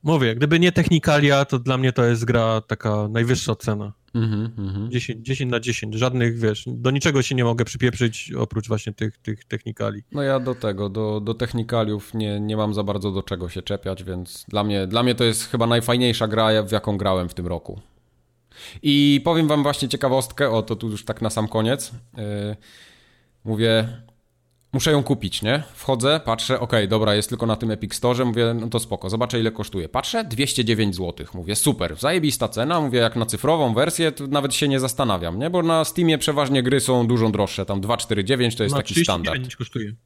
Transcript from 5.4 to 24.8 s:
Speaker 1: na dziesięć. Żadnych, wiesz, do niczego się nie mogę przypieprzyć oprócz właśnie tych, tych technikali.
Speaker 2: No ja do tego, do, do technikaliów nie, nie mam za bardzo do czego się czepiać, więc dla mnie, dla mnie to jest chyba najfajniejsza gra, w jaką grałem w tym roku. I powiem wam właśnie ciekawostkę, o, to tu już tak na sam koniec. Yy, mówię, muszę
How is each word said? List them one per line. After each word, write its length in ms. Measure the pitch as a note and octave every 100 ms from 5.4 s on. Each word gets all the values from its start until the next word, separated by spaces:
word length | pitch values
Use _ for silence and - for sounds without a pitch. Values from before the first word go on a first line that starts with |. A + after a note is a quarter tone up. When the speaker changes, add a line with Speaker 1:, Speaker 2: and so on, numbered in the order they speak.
| C3
Speaker 1:
na 100 | A#2+
dziesięć. 340 | A#2 A#2 G#2+
Żadnych, 440 | A2 B2+ B2+ A#2+ A#2
wiesz, 260 | A2+ G#2 -
do 240 | B2 B2+
niczego 320 | C#3 E3+ C#3
się 120 | B2+
nie 100 | C3
mogę 200 | A#2+ A#2
przypieprzyć 680 | A2+ - B2 A2+ A#2+ A2 - -
oprócz 300 | A2+ A2+ G#2+
właśnie 240 | A2 -
tych, 260 | G#2 A2 -
tych 260 | - G#2+
technikali. 580 | _ A2+ - G#2+ A2 G#2 -
Speaker 2:
No 100 | C#3+
ja 180 | C#3 C3+
do 140 | B2+
tego, 340 | B2 A2 G2 G2+
do, 320 | G2 G#2+ G#2+
do 140 | G#2
technikaliów 800 | A2+ A#2 A#2+ A#2 A#2+ G#2+ G#2 -
nie, 260 | A2+ G#2+ G#2
nie 160 | G#2 G#2+
mam 180 | G#2+
za 80 | G#2
bardzo 280 | G2+ G2+ G2+
do 100 | F#2+
czego 260 | - F#2+ F2
się 140 | F#2+
czepiać, 420 | - G2+ - F#2
więc 400 | F#2 F2+ F2+ - -
dla 160 | G#2
mnie, 220 | G#2 G2+ F#2+
dla 160 | A2+
mnie 120 | B2
to 100 | A#2+
jest 200 | A#2 A2 -
chyba 160 | B2+ A2+
najfajniejsza 640 | A#2 A#2 B2 B2 A2 A2
gra, 340 | A2 A2 A2
w 100 | G2+
jaką 240 | G#2 G2+ G2+
grałem 320 | G2 F#2 F2+
w 60 |
tym 120 | - F2
roku. 340 | E2+ - G2 - _ _ _ _ _ _ - - -
I 380 | D3 C#3+ C#3+ C#3+
powiem 240 | C#3+ E3 D#3
wam 140 | D3+
właśnie 260 | D3 C#3+ C3
ciekawostkę, 640 | - C3+ C3 A#2+ - C#3
o, 120 | A2
to 140 | A2 G#2+
tu 120 | A2+
już 140 | G#2
tak 180 | - G#2+
na 80 | A2+
sam 180 | A2+ G#2+
koniec. 440 | A2+ A2 A2 - A#2+ - -
Yy, 60 | G#2+ G#2 G#2 G#2 - - - _ _ _ _ _
mówię, 440 | A2 G#2+ A2+ A2+ A2+ - - _ _ _ _ _ _
muszę 180 | C3+